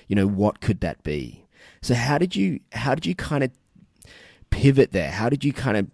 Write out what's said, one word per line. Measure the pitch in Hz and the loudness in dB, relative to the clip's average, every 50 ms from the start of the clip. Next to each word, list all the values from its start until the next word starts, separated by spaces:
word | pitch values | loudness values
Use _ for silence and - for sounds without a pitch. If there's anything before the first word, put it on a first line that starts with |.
| - - | -6 -2
You | 98 | 0
know, | 104 98 101 | 2 2 2
what | 101 95 104 104 - - | 2 2 0 0 0 -2
could | - - 101 - - | -2 -2 -2 0 -2
that | 82 64 _ - | -6 -6 _ -6
be? | 78 76 73 64 57 - - _ _ _ _ - - - - - | -6 -4 -4 -6 -8 -14 -20 _ _ _ _ -20 -20 -20 -10 -2
So | - 123 | -2 0
how | 117 117 139 147 143 | 0 2 0 2 0
did | 180 180 - | 0 0 0
you, | 190 196 185 147 - _ _ - | -2 -2 -2 -2 -4 _ _ -10
how | 113 120 135 131 | -4 -2 -2 -2
did | 160 - | -2 -2
you | - 180 | -6 -6
kinda | - - - 156 139 131 127 - _ _ _ _ - - _ _ _ - - - - - - - - - - | -6 -4 -4 -2 -2 -2 -2 -4 _ _ _ _ -20 -20 _ _ _ -20 -20 -20 -20 -20 -20 -20 -16 -6 -4
pivot | - - - 135 135 135 131 - - | -2 4 4 4 6 6 4 4 2
there? | 95 80 69 | -2 -2 -2
How | - 101 110 120 | -4 -2 -2 -2
did | 143 135 - | -2 0 -2
you | 147 135 | -4 -4
kinda | - 127 139 104 104 98 - | -2 -2 0 0 0 0 -2